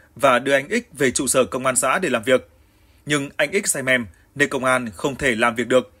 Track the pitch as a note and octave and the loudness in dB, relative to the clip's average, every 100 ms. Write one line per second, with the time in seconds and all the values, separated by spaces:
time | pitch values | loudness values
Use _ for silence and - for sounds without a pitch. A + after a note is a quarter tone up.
0 | _ - C#3 B2 C3+ C#3 C#3+ A#3 - D3 | _ 0 2 4 2 0 0 -4 -4 -2
1 | C3 B2 B2+ C3+ A#2+ B2+ C3 B2+ C3+ D#3+ | -2 0 0 0 0 -2 -2 0 0 0
2 | F3+ A#2+ G#2+ B2+ - _ _ _ _ _ | -2 -2 2 0 0 _ _ _ _ _
3 | - D3 C#3+ - D3 G3 - D3+ B2+ B2+ | -4 -4 -2 -4 -2 -2 -4 -4 0 0
4 | G#2+ - _ C3+ C#3+ C3+ C3 C3 A#2+ - | -2 -14 _ -2 -2 0 0 0 -2 -6
5 | D3 C3 C#3 A2 A#2+ A#2+ A#2 B2+ B2 _ | -6 -2 -2 0 0 0 2 2 0 _